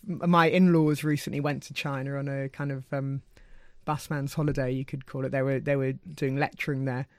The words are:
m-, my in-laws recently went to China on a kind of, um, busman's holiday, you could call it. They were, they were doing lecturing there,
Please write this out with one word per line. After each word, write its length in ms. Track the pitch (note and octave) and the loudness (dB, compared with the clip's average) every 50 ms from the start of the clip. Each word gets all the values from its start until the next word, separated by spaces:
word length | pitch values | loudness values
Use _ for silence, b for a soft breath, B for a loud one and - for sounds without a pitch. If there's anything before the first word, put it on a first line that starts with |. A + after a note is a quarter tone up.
| - | -10
m-, 220 | - F3 - - E3+ | -8 -6 -2 2 4
my 220 | F3 E3+ E3 D#3+ | 6 8 8 6
in-laws 520 | - F3+ F#3 F3+ E3+ E3 D#3 D3+ D3+ C#3+ D3 | 8 8 8 8 8 6 6 4 2 2 0
recently 380 | D3+ D3+ C#3+ - - - C#3+ | 0 0 0 -2 -4 -4 -2
went 220 | C#3+ D3 C#3+ C3+ - | -2 -2 -2 -4 -6
to 100 | - D3 | -10 -8
China 440 | - - D3 C#3 C3+ C3+ C#3 C#3 C#3 | -6 -6 -4 -4 -4 -6 -6 -6 -6
on 100 | C#3 C#3 | -4 -4
a 220 | C#3 C#3 C3+ C#3 | -4 -4 -6 -6
kind 200 | - - D3 C#3+ | -6 -6 -6 -6
of, 140 | C#3 C3+ B2+ - - | -6 -6 -8 -6 -6
um, 300 | C#3 C3+ C#3 C3+ C3+ - _ _ - - - - - - - - - - | -4 -4 -2 -4 -6 -8 _ _ -20 -20 -20 -20 -20 -20 -20 -20 -12 -6
busman's 480 | - D3+ C#3 - - D#3+ C#3+ C#3 C#3+ - | -6 -6 -4 -4 -6 -6 -4 -4 -4 -4
holiday, 360 | - D#3 D3+ C#3+ C#3 C3 B2+ | -2 -2 0 0 -2 -2 -2
you 140 | B2+ C3 C3 | -2 -4 -6
could 220 | - - C#3 C3 | -6 -8 -12 -10
call 180 | - - C3+ C3 | -10 -8 -6 -6
it. 60 | C3 | -2
They 100 | C3+ C3+ | -2 0
were, 180 | C3 C3+ C3+ C3 | 0 0 0 -2
they 180 | G#2+ C#3+ C#3 | 0 0 0
were 160 | C#3 C3+ C3 C3+ | 0 0 -2 -2
doing 440 | C3 - - D3+ - D3+ C3+ C3 | -4 -8 -14 -8 -4 -2 -2 0
lecturing 480 | C#3 D3 - - - - - C#3+ C3+ C3+ | 0 -2 -2 -4 -6 -6 -4 -2 -2 -2
there, 220 | C3+ B2 B2 C3+ - _ | -2 -2 -4 -6 -8 _